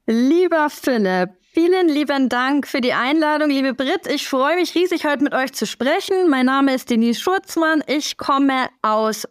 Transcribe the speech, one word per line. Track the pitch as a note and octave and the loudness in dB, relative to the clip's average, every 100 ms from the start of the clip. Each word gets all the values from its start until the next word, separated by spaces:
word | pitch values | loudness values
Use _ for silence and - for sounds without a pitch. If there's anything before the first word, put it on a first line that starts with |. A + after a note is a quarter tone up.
| - | -2
Lieber | A3+ B3+ E4+ F4+ E4 D4 | 0 2 2 2 2 0
Philipp, | - - A#3+ F#3+ F#3 F#3 - _ | -2 -2 0 2 0 -2 -6 _
vielen | E4 E4+ F#4 F4 | 0 2 4 2
lieben | C#4+ C#4+ C#4 B3+ | 2 0 0 0
Dank | B3 B3+ C#4+ - | 0 0 -2 -2
für | C#4 | -2
die | A#3+ | 0
Einladung. | D3 B3 D#4 D4+ D4+ D4+ | 0 0 0 0 0 0
Liebe | C4+ C4+ | 0 0
Brit, | B3 C4 G4 - | -2 -2 -4 -4
ich | C#4+ - | -6 -2
freue | C4 C#4 | 0 0
mich | F4 D#4+ | 0 0
riesig, | E4 F4+ E4 | 0 0 0
heute | D4+ C#4 | -2 0
mit | C#4+ | 0
euch | B3+ C4+ | 0 -4
zu | - A3 | -4 -8
sprechen. | - A#3+ F4+ - F#4+ F4+ | -4 -2 -2 0 0 2
Mein | C4 B3+ | 2 2
Name | C4+ C#4 | 2 2
ist | C4 - | 0 0
Denise | A#3 A#3 A3+ | 0 0 0
Schurzmann. | - F#4+ - E4+ D#4+ D#4 - | -2 -2 -2 -2 0 0 0
Ich | D4 - - | -4 -4 -6
komme | - C4+ C#4 C4 B3 - | -2 2 2 0 -4 -4
aus | A3 G#3+ A3 G#3+ - | -2 0 0 -2 -6